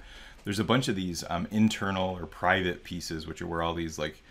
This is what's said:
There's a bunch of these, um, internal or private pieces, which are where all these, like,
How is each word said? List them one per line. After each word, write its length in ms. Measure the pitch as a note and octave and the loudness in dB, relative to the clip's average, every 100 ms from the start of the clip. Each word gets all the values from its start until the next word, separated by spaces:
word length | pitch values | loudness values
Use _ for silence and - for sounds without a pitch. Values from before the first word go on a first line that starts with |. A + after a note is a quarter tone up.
| - - - - | -18 -18 -18 -10
There's 160 | - G2+ | -4 0
a 60 | |
bunch 240 | F#2+ B2 C3+ | 4 4 4
of 80 | F#2+ | 0
these, 260 | F#2 E2 - | -2 -4 -4
um, 160 | E2+ G#2+ | -4 0
internal 680 | G#2+ A2 - G2 F#2+ F#2 F2+ | 4 4 4 0 0 0 -2
or 80 | E2 | -8
private 560 | - F2+ F#2+ F2+ - | 0 4 4 2 -2
pieces, 420 | - F2 - D#2+ | -6 -8 -6 -6
which 160 | D#2+ D#2 | -6 -8
are 60 | F2 | -4
where 160 | E2+ | -2
all 120 | E2+ | 0
these, 260 | E2+ E2 D#2 | 0 -4 -4
like, 200 | D2+ - - | -6 -6 -18